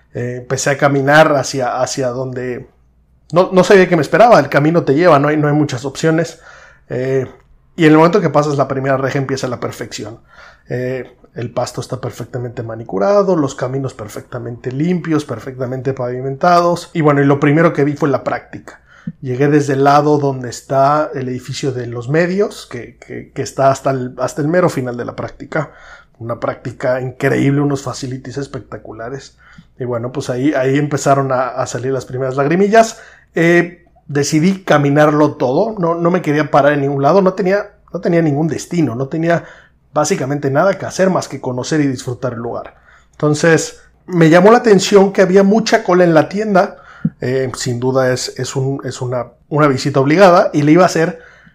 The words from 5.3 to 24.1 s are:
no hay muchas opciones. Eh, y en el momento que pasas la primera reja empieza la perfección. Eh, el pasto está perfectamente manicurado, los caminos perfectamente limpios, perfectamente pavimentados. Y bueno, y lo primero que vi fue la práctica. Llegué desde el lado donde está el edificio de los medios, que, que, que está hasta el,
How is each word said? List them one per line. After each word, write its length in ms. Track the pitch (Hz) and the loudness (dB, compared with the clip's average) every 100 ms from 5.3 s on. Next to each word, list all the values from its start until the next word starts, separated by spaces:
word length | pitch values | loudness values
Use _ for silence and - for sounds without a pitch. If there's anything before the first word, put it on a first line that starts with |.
| 151 | 0
no 100 | 147 | 2
hay 60 | |
muchas 320 | 147 147 123 135 | 2 0 -4 -8
opciones. 560 | - 160 160 160 - - - - _ _ | -2 0 0 -2 -8 -20 -20 -20 _ _
Eh, 380 | 127 131 135 127 - _ _ _ - | -6 -2 -2 -4 -12 _ _ _ 2
y 100 | 156 | 6
en 60 | |
el 60 | 156 | 6
momento 240 | 165 202 | 6 4
que 80 | 170 | 2
pasas 280 | 147 147 143 | 0 0 -2
la 100 | 131 | -2
primera 280 | 131 139 135 | -2 -2 -2
reja 220 | 135 143 | -2 -4
empieza 300 | 135 127 127 | -4 -6 -6
la 120 | 120 | -6
perfección. 600 | 120 - 120 - 107 117 _ - - _ - | -8 -10 -14 -12 -14 -16 _ -20 -20 _ -8
Eh, 480 | 127 127 131 123 _ _ | -6 -6 -8 -12 _ _
el 180 | - 120 | -12 -8
pasto 300 | - - - | -6 -6 -8
está 180 | - 123 | -10 -10
perfectamente 640 | 117 - 113 120 120 117 | -10 -12 -12 -10 -10 -10
manicurado, 720 | 113 113 113 196 196 202 190 170 | -12 -12 -8 -4 0 2 2 0
los 200 | 135 - | -2 -4
caminos 400 | 123 135 131 - | -6 -6 -8 -10
perfectamente 760 | 104 120 - 123 117 120 127 | -14 -14 -12 -12 -12 -10 -10
limpios, 540 | 131 170 180 160 151 151 | -4 -2 -2 -2 -2 -2
perfectamente 680 | 113 135 127 123 131 127 | -10 -10 -10 -8 -6 -6
pavimentados. 960 | 131 123 127 135 135 175 175 175 170 - | -6 -6 -6 -8 -2 2 4 2 -2 -4
Y 80 | 175 | 0
bueno, 200 | 151 139 | 2 4
y 40 | 139 | 2
lo 140 | 143 | 2
primero 340 | 151 151 165 | 2 4 2
que 100 | 156 | 2
vi 120 | 143 143 | -2 0
fue 120 | 151 | -2
la 160 | 131 | -2
práctica. 580 | - 123 - 110 - - _ _ - - | -4 -8 -10 -18 -18 -20 _ _ -16 -12
Llegué 280 | 131 123 143 | -8 0 2
desde 260 | 147 139 | 2 2
el 100 | 135 | 2
lado 360 | 143 147 147 147 | 4 4 2 0
donde 300 | 139 131 123 | 0 -4 -10
está 600 | - - 135 139 151 156 | -12 -4 0 2 2 -2
el 140 | 139 123 | -6 -8
edificio 440 | 127 - 127 143 | -8 -10 -6 -6
de 160 | 123 120 | -6 -8
los 200 | 117 120 | -10 -2
medios, 580 | 156 175 190 202 - - | -2 0 0 -2 -6 -16
que, 320 | 123 120 - | -16 -16 -20
que, 340 | - 120 131 | -16 -16 -12
que 80 | - | -10
está 300 | 123 - 135 | -8 0 2
hasta 180 | 135 139 | 2 -2
el, 260 | 135 123 | -4 -6